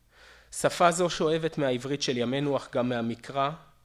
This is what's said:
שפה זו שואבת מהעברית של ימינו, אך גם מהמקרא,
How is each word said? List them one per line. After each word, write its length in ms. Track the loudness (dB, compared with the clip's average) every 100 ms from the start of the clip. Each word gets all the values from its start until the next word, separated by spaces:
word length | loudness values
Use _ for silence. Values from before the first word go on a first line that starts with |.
| _ _ -20 -20 -16
שפה 380 | -2 -2 4 4
זו 200 | 4 0
שואבת 480 | 2 0 2 0 0
מהעברית 440 | 0 0 -2 -4
של 140 | -2 0
ימינו, 400 | 0 0 0 -2
אך 120 | -2
גם 160 | -2 0
מהמקרא, 600 | 0 -2 -4 -6 -2 -2 -4 -14 -20